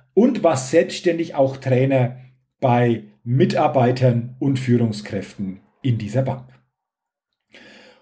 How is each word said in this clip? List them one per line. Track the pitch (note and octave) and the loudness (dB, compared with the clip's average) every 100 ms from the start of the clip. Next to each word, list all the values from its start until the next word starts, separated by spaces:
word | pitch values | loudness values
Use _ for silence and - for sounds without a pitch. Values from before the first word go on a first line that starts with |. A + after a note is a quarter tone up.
| _ | _
und | F#3+ B3+ A3 | 2 2 2
war | E3+ C3+ | 0 0
selbstständig | - E3 F#3 - F3 E3 E3 | 0 0 0 -2 -2 -2 -4
auch | D3 C3+ - | 0 -2 -2
Trainer | C3+ B2 C3+ C3+ A#2+ - - _ _ _ | 0 2 2 2 0 -4 -20 _ _ _
bei | C3 A#2+ A#2+ A2 - _ | 0 2 2 0 -6 _
Mitarbeitern | A#2+ C3 F#3+ - D3+ C3 B2+ B2+ B2+ A#2 - - | -2 0 2 2 0 2 2 2 2 2 -4 -4
und | C#3+ C3+ | -2 -2
Führungskräften | A#2+ A#2+ A2+ G2+ - G2+ - - F#2+ F#2 _ _ | 2 2 2 -4 -8 -8 -8 -10 -10 -10 _ _
in | B2 A2 | -4 -2
dieser | G#2 B2+ | -2 -2
Bank. | C3 - - _ _ _ _ _ _ _ _ _ _ - - - - _ | -4 -6 -14 _ _ _ _ _ _ _ _ _ _ -20 -20 -20 -20 _